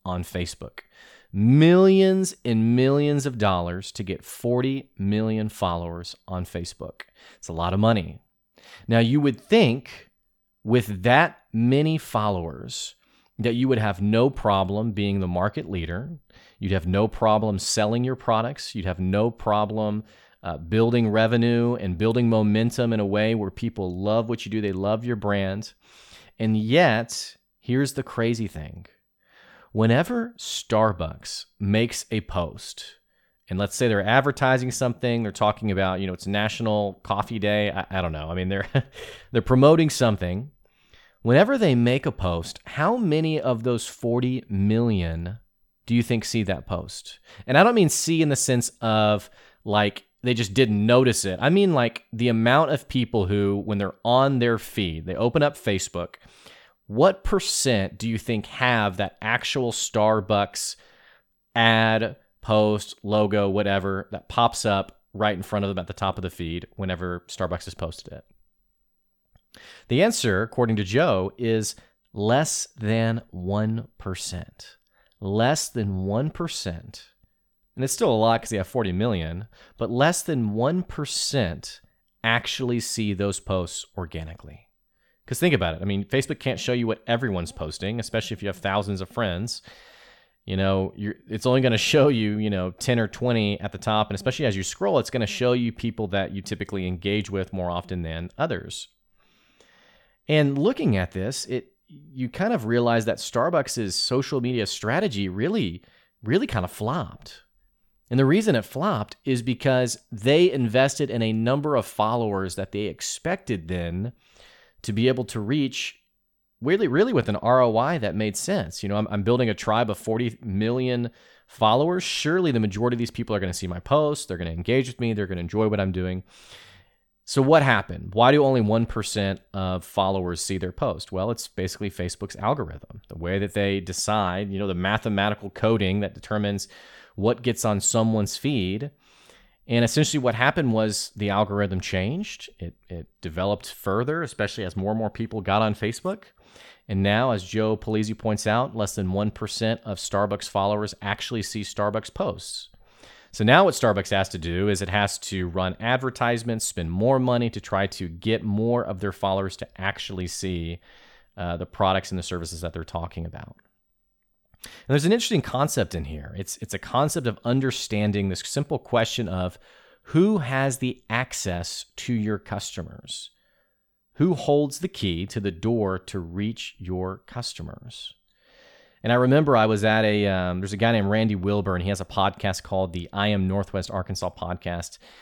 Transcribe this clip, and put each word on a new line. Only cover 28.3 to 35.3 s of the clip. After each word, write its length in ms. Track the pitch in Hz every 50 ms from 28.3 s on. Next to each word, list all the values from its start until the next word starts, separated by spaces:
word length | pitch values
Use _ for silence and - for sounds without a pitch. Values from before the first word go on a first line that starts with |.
| 117 113 110 92
thing. 360 | - 82 76 - - 87 - - _ _ _ _ _ _ _ _ _ - - - - - - _
Whenever 640 | - 110 110 113 117 139 175 - 247 233 226 240 -
Starbucks 1120 | - - - - - - - 113 107 110 110 98 85 82 78 - - - - - - - - _ _
makes 460 | 104 98 104 110 120 117 - - - -
a 100 | 113 107
post, 800 | - - - 95 85 78 - - - - - - - - - _ _ _ _ _ _ _ _ _ _ -
and 100 | 92 92
let's 160 | 101 98 -
say 140 | - 127 117
they're 180 | 107 101 92
advertising 640 | 104 120 139 135 143 135 - 139 131 131 127 127 127
something, 520 | 120 - 131 120 117 - - 120 117 117
they're 100 | 113 104